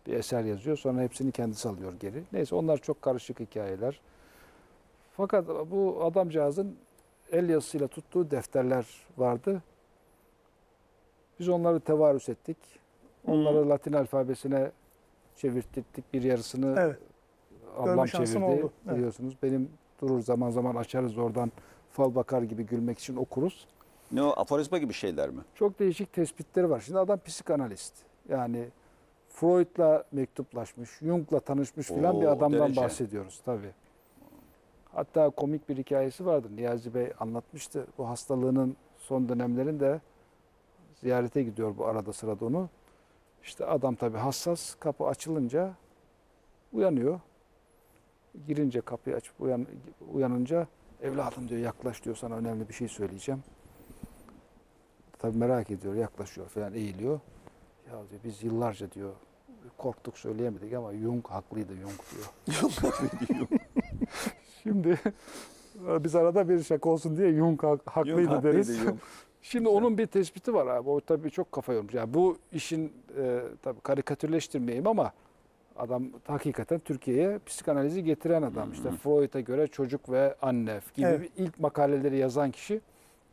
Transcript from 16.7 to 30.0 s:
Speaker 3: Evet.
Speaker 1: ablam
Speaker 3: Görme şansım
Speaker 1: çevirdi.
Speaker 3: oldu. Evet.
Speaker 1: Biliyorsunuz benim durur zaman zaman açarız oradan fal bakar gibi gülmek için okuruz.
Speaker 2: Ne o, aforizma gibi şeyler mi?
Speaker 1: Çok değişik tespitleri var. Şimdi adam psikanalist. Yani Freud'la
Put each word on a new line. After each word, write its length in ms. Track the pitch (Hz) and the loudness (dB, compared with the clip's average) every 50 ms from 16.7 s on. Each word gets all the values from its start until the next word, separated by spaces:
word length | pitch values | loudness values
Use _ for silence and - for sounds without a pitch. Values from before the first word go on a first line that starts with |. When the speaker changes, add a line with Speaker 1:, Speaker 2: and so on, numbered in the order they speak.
| 135 196 | 2 4
Speaker 3:
Evet. 180 | 180 160 135 - - - - _ _ _ _ _ _ _ - - - - - | 2 2 0 -2 -12 -20 -20 _ _ _ _ _ _ _ -20 -20 -20 -14 -8
Speaker 1:
ablam 80 | - - | -4 0
Speaker 3:
Görme 220 | - - - - | 2 4 4 2
şansım 360 | - - - - - - 202 190 | 2 2 0 0 2 2 2 2
Speaker 1:
çevirdi. 200 | 185 - - 160 | 4 4 2 2
Speaker 3:
oldu. 100 | 143 - _ - | -2 -4 _ -8
Evet. 100 | 202 165 | -4 -2
Speaker 1:
Biliyorsunuz 400 | 123 123 117 - - 123 131 131 - - | -2 0 -2 -2 -4 -8 -10 -6 -2 -2
benim 260 | 135 131 131 131 143 - - _ _ _ - | 0 0 0 -2 -4 -6 -14 _ _ _ -4
durur 200 | - 131 131 123 | -2 0 0 0
zaman 300 | 107 120 123 117 123 120 | 2 2 2 2 2 0
zaman 260 | 113 123 123 127 120 | 0 0 0 0 -2
açarız 420 | 117 113 - - 131 127 120 107 113 | -4 -4 -4 -2 -2 -2 -2 -2 0
oradan 340 | 120 117 104 123 123 120 - - - - - - _ _ | -2 0 0 0 -2 -2 -4 -8 -18 -20 -20 -20 _ _
fal 240 | - - 139 131 120 | 0 2 2 2 4
bakar 280 | 131 117 - 135 127 120 | 2 0 0 0 0 0
gibi 200 | 107 110 107 113 | 0 -2 -4 -6
gülmek 320 | 104 123 127 117 120 113 - | -4 -2 -2 0 -2 -2 -4
için 180 | - - 127 | -8 -8 -6
okuruz. 520 | 127 131 - - 131 143 185 - - - - _ _ - _ _ _ - - 120 | -6 -6 -4 -2 0 -2 -2 -2 -6 -18 -20 _ _ -20 _ _ _ -12 -4 -2
Speaker 2:
Ne 100 | 123 143 | 2 2
o, 100 | 147 - | 2 2
aforizma 420 | - 104 - 143 147 151 180 180 175 | 2 0 0 2 0 0 0 0 -2
gibi 140 | 147 117 104 | -2 -2 -4
şeyler 380 | - - 98 82 73 71 69 | -4 -4 -4 -2 -2 -2 -4
mi? 100 | 64 65 - - - | -4 -8 -14 -12 -4
Speaker 1:
Çok 240 | - 220 208 190 - | 0 0 0 2 2
değişik 340 | 202 190 165 - 202 - - | 0 0 0 0 -4 -6 -2
tespitleri 580 | 180 165 - - - 160 - - 190 180 170 | -2 -2 -2 -2 -8 -10 -4 0 2 2 4
var. 100 | 143 117 | 2 0
Şimdi 180 | 101 131 185 190 | -2 -2 0 0
adam 200 | 185 185 208 190 - | 2 2 2 -2 -2
psikanalist. 680 | - - - - - 160 143 135 - 196 185 - - - - - _ _ _ _ - | -8 -14 -8 -2 0 0 0 0 -2 -6 -10 -14 -16 -18 -20 -20 _ _ _ _ -4
Yani 400 | 131 131 123 120 120 120 120 120 - _ _ _ _ _ _ _ _ _ _ _ | -2 -2 -2 -2 -4 -4 -6 -8 -12 _ _ _ _ _ _ _ _ _ _ _
Freud'la 760 | - - 160 170 180 180 175 170 - - 170 156 156 151 | -6 0 4 6 6 6 4 2 2 4 6 6 6 6